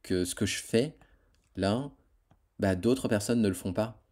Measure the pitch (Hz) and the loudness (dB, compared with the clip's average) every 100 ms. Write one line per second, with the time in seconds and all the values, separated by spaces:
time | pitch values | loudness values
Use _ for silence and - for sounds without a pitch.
0 | - 92 90 - 101 - - 117 147 - | -2 -2 -2 -2 -2 -2 0 0 0 -6
1 | - _ _ _ _ - 95 117 143 - | -20 _ _ _ _ -2 0 0 -4 -12
2 | _ _ _ _ _ - 101 92 107 131 | _ _ _ _ _ -2 0 2 2 2
3 | - 107 101 120 104 90 98 87 113 - | 2 0 2 2 2 0 -4 -2 -4 -6
4 | _ | _